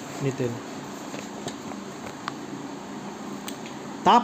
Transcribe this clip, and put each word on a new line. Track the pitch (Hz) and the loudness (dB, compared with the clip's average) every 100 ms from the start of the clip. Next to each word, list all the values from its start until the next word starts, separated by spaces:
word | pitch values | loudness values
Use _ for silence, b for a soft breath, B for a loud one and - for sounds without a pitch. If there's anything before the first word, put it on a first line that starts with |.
| - - | -6 0
নিতেন। | 139 131 123 117 - - - - - - - - - - - - 202 - - - - - - - - - - - - - - - - - - - - - | 0 2 0 0 -6 -8 -8 -8 -8 -8 -8 -6 -6 -6 -6 -6 -8 -8 -8 -6 -6 -6 -8 -6 -6 -8 -8 -8 -8 -8 -8 -6 -8 -8 -8 -8 -8 4
"তা | - 233 | 10 10